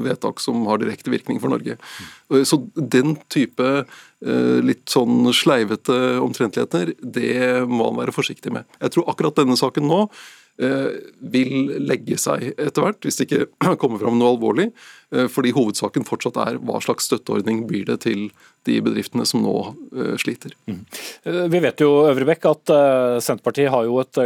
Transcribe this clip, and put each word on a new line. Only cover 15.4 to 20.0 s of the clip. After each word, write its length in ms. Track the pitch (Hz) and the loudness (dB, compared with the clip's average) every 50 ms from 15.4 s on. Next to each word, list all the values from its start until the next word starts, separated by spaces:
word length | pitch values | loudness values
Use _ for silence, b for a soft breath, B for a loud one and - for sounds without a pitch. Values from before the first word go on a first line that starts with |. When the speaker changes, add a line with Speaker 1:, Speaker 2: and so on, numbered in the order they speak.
| 127 127 123 | 0 2 2
Speaker 1:
hovedsaken 500 | 139 123 107 101 - - 101 - - 127 | 2 2 0 0 -2 -4 -2 -2 -2 -4
fortsatt 320 | - - - - 123 - 120 110 107 | -4 -6 -4 -4 -4 -2 -2 -4 -4
er 100 | 123 123 | -4 -6
hva 240 | - 117 107 113 | -6 -4 -6 -4
slags 240 | - - 117 - - | -2 -2 -2 -2 -2
støtteordning 600 | - 123 110 - - 107 107 98 110 113 110 117 110 | -2 -2 -2 -2 -2 -2 -2 0 0 -2 -2 -2 -4
blir 180 | 170 101 98 | -4 -4 -2
det 140 | - 117 - | -4 -4 -2
til 300 | - 117 113 101 104 104 b b b b b b - | -2 -2 -2 -2 -4 -8 b b b b b b -4
de 160 | 123 117 113 | 0 0 0
bedriftene 420 | 107 113 110 107 101 - - 120 113 | 0 0 -2 -2 -4 -4 -4 -4 -2
som 200 | 107 - 120 107 | -2 -2 0 0
nå, 80 | 101 - - 98 - - - 285 - - | 0 0 -2 -4 -6 -10 -16 -18 -14 -8
eh, 240 | 127 | -6